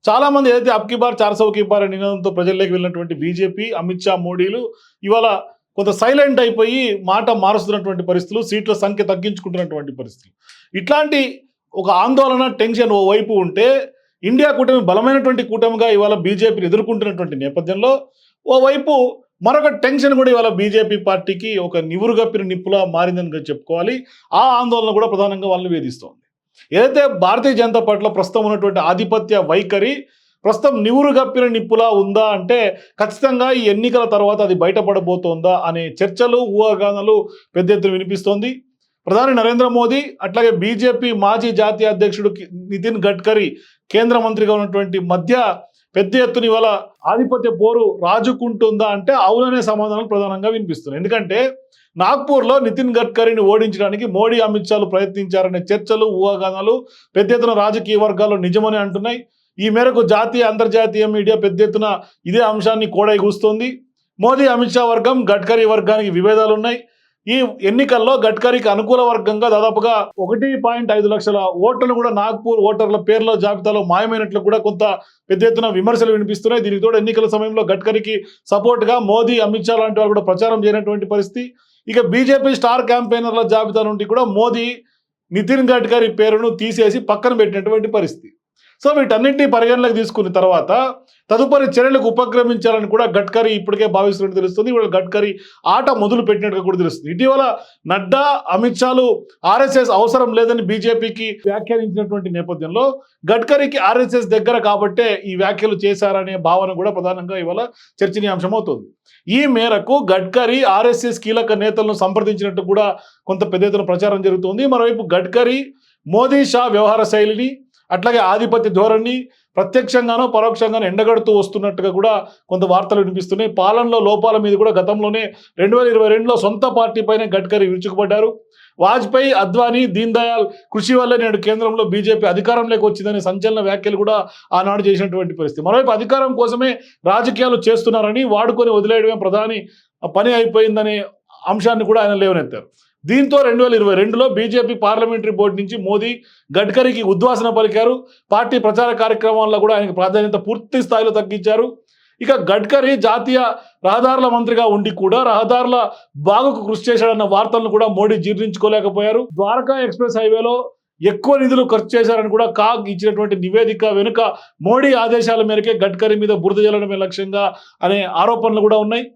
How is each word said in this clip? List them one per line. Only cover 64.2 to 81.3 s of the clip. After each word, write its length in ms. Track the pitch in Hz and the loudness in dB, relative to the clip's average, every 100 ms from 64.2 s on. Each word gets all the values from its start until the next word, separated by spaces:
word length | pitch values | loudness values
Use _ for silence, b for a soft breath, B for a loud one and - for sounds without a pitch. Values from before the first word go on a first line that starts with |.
| 214 262 277 | 0 4 2
అమిత్ 260 | 240 240 | 2 0
షా 140 | 185 240 | 0 2
వర్గం, 400 | 226 226 262 202 | 2 2 0 0
గడ్కరీ 340 | 202 185 226 220 | 0 2 2 4
వర్గానికి 440 | 220 190 214 208 | 2 2 0 0
విభేదాలున్నాయి. 720 | 175 196 214 220 214 226 240 - _ _ _ 202 | 0 2 2 2 0 -2 -6 -10 _ _ _ -4
ఈ 180 | 254 247 165 196 | -2 -2 -2 -2
ఎన్నికల్లో 440 | 233 277 247 226 262 220 | 0 2 2 2 2 2
గడ్కరీకి 440 | 214 247 247 208 | 2 0 2 0
అనుకూల 320 | 202 214 247 | -2 2 2
వర్గంగా 480 | 247 226 208 214 233 | 2 0 -2 0 2
దాదాపుగా 640 | 208 220 214 226 220 202 - | 2 2 0 0 0 -2 -6
ఒకటి 420 | 185 226 269 269 233 | -4 -2 -2 -2 -2
పాయింట్ 260 | 240 233 | -2 0
ఐదు 160 | 214 208 | 0 2
లక్షల 300 | 214 214 202 | 0 -2 -2
ఓట్లను 560 | 190 175 214 247 247 | -2 0 0 0 -2
కూడా 160 | 240 240 | 0 -2
నాగ్పూర్ 500 | 202 214 226 226 226 | -2 -4 -4 -2 0
ఓటర్ల 380 | 202 214 214 208 | 0 0 -2 -2
పేర్ల 360 | 185 220 220 | 0 0 2
జాబితాలో 500 | 214 202 208 185 208 | 0 0 -2 -2 -2
మాయమైనట్లు 560 | 180 180 226 226 208 196 | 0 0 0 -4 -4 -2
కూడా 180 | 185 214 | 0 0
కొంత 260 | 214 175 208 190 B B _ | -2 -2 -2 -2 B B _
పెద్ద 140 | 190 | 2
ఎత్తున 240 | 226 220 226 | 2 2 0
విమర్శలు 440 | 185 202 233 226 | 0 0 2 2
వినిపిస్తున్నాయి. 520 | 214 202 202 226 233 | 2 -2 -4 -2 0
దీనికి 180 | 208 202 | -2 0
తోడు 160 | 226 226 | 2 2
ఎన్నికల 300 | 214 220 220 | 0 0 0
సమయంలో 360 | 214 220 220 220 | 0 -2 -2 -2
గడ్కరీకి 520 | 190 214 214 208 214 202 B - | -2 0 -2 -2 -8 -8 B -2
సపోర్ట్గా 480 | 202 214 240 214 247 | 0 2 2 2 0
మోదీ, 400 | 202 214 233 240 | 2 2 2 2
అమిత్ 280 | 208 214 180 | 0 -2 0
షా 80 | 233 | 0
లాంటి 240 | 220 202 | 0 0
వాళ్ళు 140 | 214 208 | 2 2
కూడా 100 | 190 | 0
ప్రచారం 360 | 185 226 220 208 | 0 0 2 0
చేయనటువంటి 400 | 208 208 208 196 | 0 -2 -6 -2
పరిస్థితి. 480 | 208 196 | -4 -4